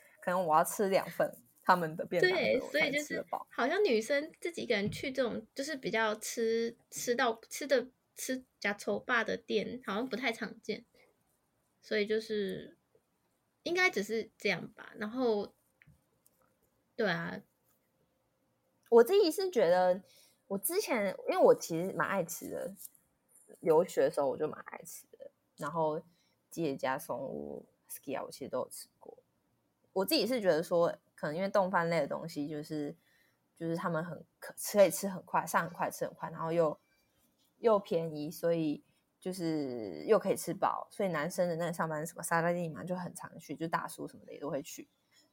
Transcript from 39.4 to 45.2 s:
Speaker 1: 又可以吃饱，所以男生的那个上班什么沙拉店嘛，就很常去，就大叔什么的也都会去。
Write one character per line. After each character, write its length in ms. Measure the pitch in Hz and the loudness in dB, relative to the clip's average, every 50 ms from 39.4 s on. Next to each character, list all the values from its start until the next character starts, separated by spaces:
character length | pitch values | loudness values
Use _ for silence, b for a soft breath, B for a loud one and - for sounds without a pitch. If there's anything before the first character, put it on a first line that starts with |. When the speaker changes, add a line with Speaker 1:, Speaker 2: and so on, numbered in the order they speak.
| 170 165 160 156 143 131 123 120 107 98 80 76 - | -2 -2 -2 -2 -2 -4 -4 -6 -6 -6 -8 -2 2
Speaker 1:
又 120 | 180 214 190 | 6 6 6
可 120 | 202 190 | 6 4
以 60 | 160 | 0
吃 160 | - - - 165 | 0 -2 -4 -2
饱， 340 | - - - - - - - | 0 0 0 0 -2 -6 -8
所 160 | - - 202 | -4 -2 -2
以 20 | 185 | 0
男 220 | 165 151 143 170 | 0 0 -2 -2
生 180 | - - 180 175 | 0 0 0 0
的 80 | 165 | 0
那 80 | 160 175 | -2 -2
个 80 | 160 165 | -2 -2
上 160 | - 175 160 | -2 -2 -2
班 180 | 156 151 156 | -2 -4 -6
什 80 | - - | -6 -8
么 80 | - 170 | -8 -4
沙 200 | - 175 170 160 | 0 2 2 2
拉 100 | 175 175 | 2 2
店 180 | 175 175 165 | 0 -2 -4
嘛， 140 | 151 - - | -6 -6 -6
就 100 | 180 180 | -6 -6
很 200 | 180 175 165 - | -6 -6 -8 -10
常 240 | - - - - 160 | -12 -14 -14 -14 -14
去， 180 | - - 147 | -12 -10 -8
就 100 | - 165 | -6 -4
大 220 | 165 170 165 - - | -2 -2 -2 -4 -6
叔 180 | - - 147 | -10 -10 -12
什 120 | 143 - 104 | -12 -14 -16
么 60 | - | -18
的 60 | - - | -18 -14
也 40 | - | -10
都 120 | - 185 | -8 -6
会 120 | 165 135 151 | -6 -6 -6
去。 240 | - - - 147 - _ _ _ b b b | -8 -12 -16 -16 -18 _ _ _ b b b